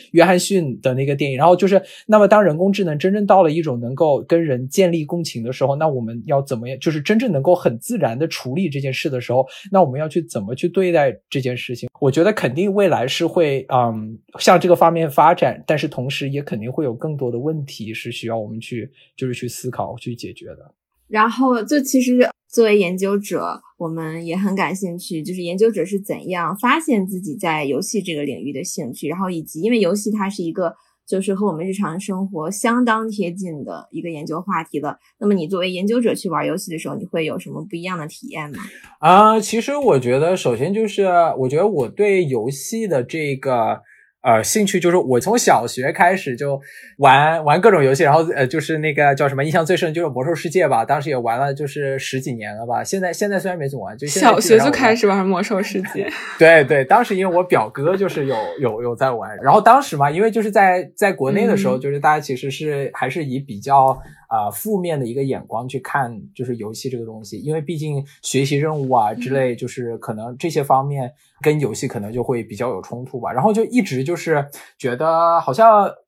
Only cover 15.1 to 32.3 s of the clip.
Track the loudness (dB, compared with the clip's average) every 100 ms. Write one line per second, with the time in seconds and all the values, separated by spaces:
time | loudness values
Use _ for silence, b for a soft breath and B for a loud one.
15.1 | 4 4 6 2 0 -2 -2 -2 -6 -6
16.1 | -6 -6 -6 -6 -8 -6 -4 -4 -4 -6
17.1 | -4 -4 -4 -4 -6 -8 -12 -12 -10 -10
18.1 | -10 -6 -6 -6 -10 -10 -10 -10 b b
19.1 | -10 -8 -6 -8 -10 -10 -8 -8 -10 -12
20.1 | -12 -12 -16 -18 -20 -20 _ _ _ _
21.1 | 0 0 2 0 0 0 -2 0 0 2
22.1 | 2 2 0 _ 2 4 4 2 -2 -2
23.1 | -2 -2 -4 -4 -8 b _ -8 -6 -8
24.1 | -8 -6 -4 -2 -2 -2 -4 -6 -8 -10
25.1 | -8 -8 -8 -6 0 0 2 -4 -6 -6
26.1 | -8 -6 -4 -4 -2 0 0 0 0 -2
27.1 | -6 -8 -6 -4 -2 -2 -4 -4 -6 -6
28.1 | -6 -6 -8 -8 -8 -10 -10 -10 -8 -8
29.1 | -6 -6 -6 -10 -6 0 2 2 0 -2
30.1 | -4 -4 -4 -6 -4 -6 b b b -6
31.1 | -4 -2 -2 -2 -2 -6 -4 -6 -6 -6
32.1 | -6 -6